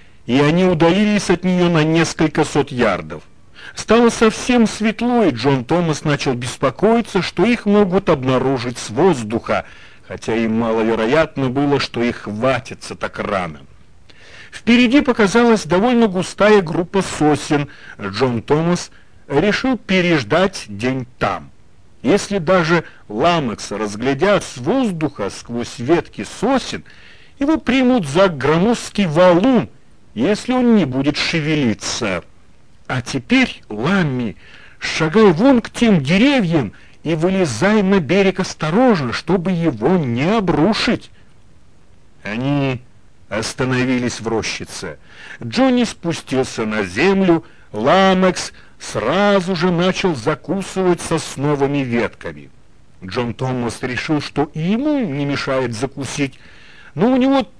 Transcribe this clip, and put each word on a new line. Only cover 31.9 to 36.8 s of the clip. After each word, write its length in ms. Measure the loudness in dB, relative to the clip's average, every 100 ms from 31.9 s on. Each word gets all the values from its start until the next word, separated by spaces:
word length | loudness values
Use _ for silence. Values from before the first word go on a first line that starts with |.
| -6 -4 -4 -8 -18 -20 -20 -20 -20 -8
«А 140 | -6
теперь, 600 | -6 -8 0 0 0 -4 -12
Ламми, 680 | -6 -2 0 0 -2 -4 -8 -16 -20 -20 -12
шагай 540 | -8 -4 0 4 6
вон 300 | 6 4 4
к 80 | 0
тем 320 | 0 2 2
деревьям 720 | 2 2 4 4 2 0 -2 -6